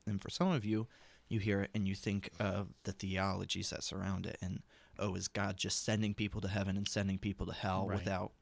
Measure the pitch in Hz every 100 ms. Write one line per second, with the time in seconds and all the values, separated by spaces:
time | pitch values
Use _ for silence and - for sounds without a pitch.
0 | - 202 - - 185 156 104 107 113 -
1 | - - - 113 104 98 98 110 98 98
2 | - 101 - - 101 95 101 - - 98
3 | 98 95 98 95 95 - - - - 95
4 | 95 95 92 - 92 - - - - -
5 | 101 95 101 - 98 95 - - - 110
6 | 107 101 104 107 95 98 98 98 101 -
7 | 98 95 104 101 87 92 101 95 95 98
8 | 95 95 107 -